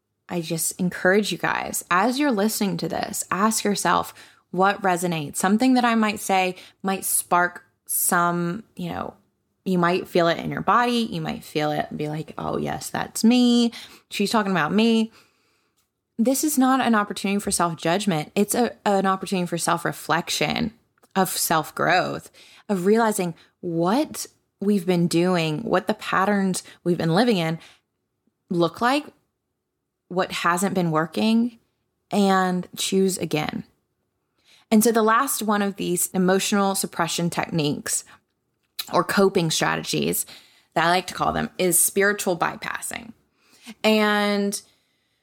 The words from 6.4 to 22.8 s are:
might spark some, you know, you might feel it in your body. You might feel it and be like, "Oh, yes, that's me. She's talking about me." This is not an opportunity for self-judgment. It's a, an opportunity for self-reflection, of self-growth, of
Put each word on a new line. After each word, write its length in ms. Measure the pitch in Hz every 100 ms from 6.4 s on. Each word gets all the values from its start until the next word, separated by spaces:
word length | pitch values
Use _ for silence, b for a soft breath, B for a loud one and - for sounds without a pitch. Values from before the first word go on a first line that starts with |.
| 185 180 B B
might 220 | 190 190 -
spark 600 | - - 175 175 - - _ -
some, 800 | - - 180 175 175 170 202 - -
you 140 | 175
know, 240 | 175 - - _ _ _ _ 190
you 120 | 180
might 300 | 175 185 -
feel 200 | 180 170
it 100 | 160
in 120 | 151
your 120 | 143
body. 460 | 165 220 240 240 226
You 80 | 165
might 240 | 156 151
feel 280 | - 151 151
it 160 | 151 147
and 80 | 156
be 100 | 151
like, 260 | 156 156 -
"Oh, 200 | 156 147
yes, 320 | 147 - -
that's 340 | - - -
me. 480 | 220 247 240 240 233 B B B B
She's 220 | - 202
talking 200 | 226 196
about 200 | 180 151
me." 400 | 196 226 226 220 b b b b b b _ _ _ _ -
This 260 | 233 269
is 140 | 311 262
not 220 | 262 262
an 160 | 233 220
opportunity 440 | 202 190 196 202
for 120 | 202
self-judgment. 800 | - 170 160 165 190 208 156 151
It's 220 | 202 202 247
a, 200 | 233 - 214
an 180 | 196 190
opportunity 400 | 190 185 185 175
for 120 | 165
self-reflection, 1160 | - 170 160 - - 160 - - 151 - 220 - _ _ _ 190
of 140 | -
self-growth, 1000 | - - 160 151 - 143 175 143 143 - B B B B
of 160 | 196